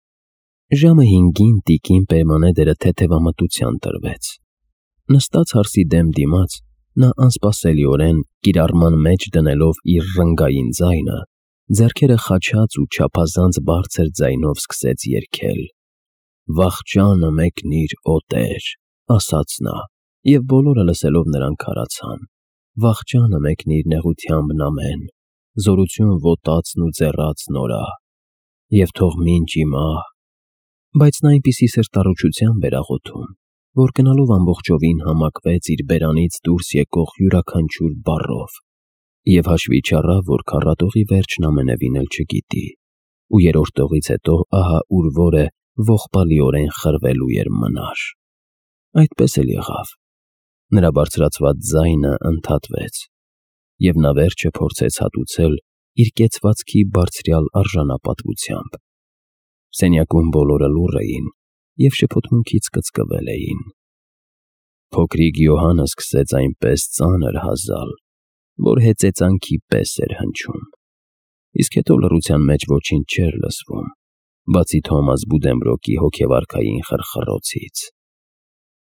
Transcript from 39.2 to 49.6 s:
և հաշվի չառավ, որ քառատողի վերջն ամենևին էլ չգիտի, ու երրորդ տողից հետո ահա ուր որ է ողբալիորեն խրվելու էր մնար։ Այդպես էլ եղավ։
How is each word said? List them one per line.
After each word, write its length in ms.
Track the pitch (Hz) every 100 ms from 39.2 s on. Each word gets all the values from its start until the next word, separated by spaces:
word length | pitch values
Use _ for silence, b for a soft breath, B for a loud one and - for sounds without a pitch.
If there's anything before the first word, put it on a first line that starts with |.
| -
և 240 | 90 82
հաշվի 280 | 82 - 64
չառավ, 400 | - 78 80 92
որ 180 | 92 69
քառատողի 600 | - 76 73 80 87 110
վերջն 420 | 104 98 95 - 82
ամենևին 520 | 73 65 60 64 67
էլ 80 | 67
չգիտի, 560 | - - - - - - - _ _ _ _ _
ու 120 | 107
երրորդ 300 | 85 78 73 -
տողից 340 | 71 78 -
հետո 260 | - - 85 90
ահա 300 | 95 90 80 -
ուր 180 | 95 82
որ 260 | 71 87 80
է 80 | 73 _ _ -
ողբալիորեն 960 | 110 107 - 98 87 78 67 71 76
խրվելու 560 | - 80 76 64 65 64
էր 180 | 50 50
մնար։ 500 | 50 53 53 - - - - _ _ _ _ _ _ _
Այդպես 440 | - 156 - 131 -
էլ 160 | 64
եղավ։ 400 | 50